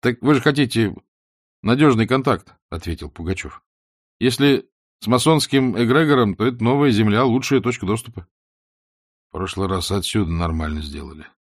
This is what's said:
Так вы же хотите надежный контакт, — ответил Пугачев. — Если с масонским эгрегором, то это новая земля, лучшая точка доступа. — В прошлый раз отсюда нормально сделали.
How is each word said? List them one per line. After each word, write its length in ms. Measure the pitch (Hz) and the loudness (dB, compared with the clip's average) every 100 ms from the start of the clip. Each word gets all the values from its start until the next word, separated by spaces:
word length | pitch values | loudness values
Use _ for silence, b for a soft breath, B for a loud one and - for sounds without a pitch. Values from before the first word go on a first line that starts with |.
Так 200 | 233 - | -2 -2
вы 120 | 127 143 | 2 2
же 60 | |
хотите 520 | 151 143 131 113 107 - _ _ _ _ _ _ | 2 0 0 0 -2 -2 _ _ _ _ _ _
надежный 440 | - 127 151 113 113 | -2 4 4 4 2
контакт, — 480 | 131 135 98 _ _ _ | 0 0 -2 _ _ _
ответил 400 | 82 - 80 78 | -12 -8 -8 -10
Пугачев. — 540 | - 85 92 - - _ _ _ _ _ _ | -12 -8 -8 -8 -16 _ _ _ _ _ _
Если 500 | 123 123 143 135 - _ _ _ | -2 2 2 2 -2 _ _ _
с 80 | - | 0
масонским 760 | 123 151 160 - 139 131 101 | 2 4 2 2 0 0 0
эгрегором, 540 | 117 135 160 139 113 92 | 2 2 4 2 2 0
то 100 | 110 | -4
это 160 | 123 | 0
новая 300 | 117 139 147 | 0 2 2
земля, 320 | 107 110 104 | 2 2 2
лучшая 380 | 131 123 131 135 | 2 0 0 0
точка 240 | 113 120 92 | 0 -6 -4
доступа. — 420 | 110 - 117 - _ _ _ _ _ _ _ _ _ _ | -6 -6 -18 -20 _ _ _ _ _ _ _ _ _ _
В 20 | |
прошлый 380 | 80 92 - 95 | -8 -8 -4 -4
раз 200 | 95 - | -4 -4
отсюда 440 | 98 87 110 90 | -4 -2 -4 -2
нормально 480 | 85 85 80 78 76 | -2 -2 -4 -4 -6
сделали. 460 | 73 73 73 76 76 _ | -8 -12 -16 -18 -20 _